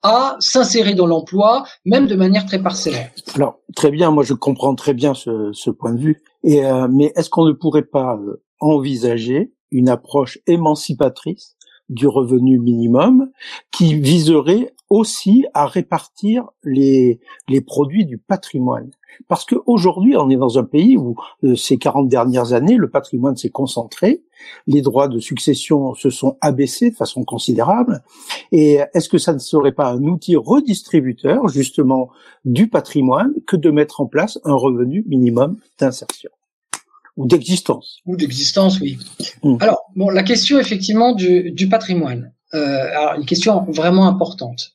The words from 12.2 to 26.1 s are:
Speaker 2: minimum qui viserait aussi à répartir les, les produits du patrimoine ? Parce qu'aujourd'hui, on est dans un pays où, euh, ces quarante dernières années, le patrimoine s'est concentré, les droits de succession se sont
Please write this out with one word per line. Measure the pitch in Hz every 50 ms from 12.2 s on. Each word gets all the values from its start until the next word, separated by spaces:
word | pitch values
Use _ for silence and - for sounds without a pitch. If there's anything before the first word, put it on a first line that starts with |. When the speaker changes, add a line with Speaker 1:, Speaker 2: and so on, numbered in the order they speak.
| 131 120 131 127 123 131 131 123
Speaker 2:
minimum | 120 120 120 117 117 117 120 131 156 220 262 254 269 262 _ _ - - - - _ _
qui | - - 180 160 151
viserait | 151 143 131 160 175 156 156 165 151 131 151 185 220 247 - _ _ _ _
aussi | - 214 220 - - - - 196 202 254 277 - _
à | - 294
répartir | 269 - 190 - _ - - - _ _ - - 202 220 247 240 - _ _ _
les, | 156 131 135 139 135 135 131 127 123 117 120 _ _ - - _ -
les | 131 135
produits | 127 _ - - 147 139 147 208 208
du | 147 123 110
patrimoine ? | _ _ 202 196 - - - 143 127 123 123 117 117 123 _ _ _ _ - _ - _
Parce | - - -
qu'aujourd'hui, | - - - - - 240 214 170 185 165 185 190 254 277 -
on | 143 131
est | 135 127
dans | 135 123 113 131
un | 117
pays | - - 147 170 233 262 214
où, | 139 120 117 - - - - _ -
euh, | 135 123
ces | 113 - - 139 123
quarante | - 151 127 143 139 131
dernières | 127 127 117 127 123 127 120 117 127
années, | - 135 180 247 240
le | 180 -
patrimoine | - 143 - - - 123 120 139 131
s'est | 127 - 117
concentré, | - - 135 131 - 123 117 110 - - - 202 285 349 _ _ _ _ - - - - _
les | - - 147
droits | 135 135 113 131 139 139
de | 123 113
succession | - - 143 120 - - 139 - - - 160 147 139 131 123
se | - -
sont | 139